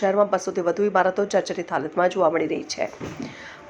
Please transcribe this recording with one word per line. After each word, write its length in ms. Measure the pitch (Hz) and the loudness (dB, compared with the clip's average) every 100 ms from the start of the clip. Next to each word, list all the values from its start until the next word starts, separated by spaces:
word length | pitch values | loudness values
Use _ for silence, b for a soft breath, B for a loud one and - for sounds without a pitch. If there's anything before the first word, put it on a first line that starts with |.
શહેરમાં 320 | 196 202 202 | 2 4 4
બસો 220 | 190 190 185 | 2 -2 -2
થી 80 | 175 | 0
વધુ 200 | 170 208 | 2 2
ઇમારતો 380 | 190 185 185 202 | 4 2 2 0
જર્જરિત 360 | 196 175 190 170 | 0 0 -6 -4
હાલતમાં 360 | 160 147 175 180 190 | -4 -2 2 2 4
જોવા 160 | 156 | 2
મળી 180 | 160 160 | 2 0
રહી 160 | 175 - | -4 -6
છે. 160 | - - - - B B B B B - | -6 -6 -6 -12 B B B B B 2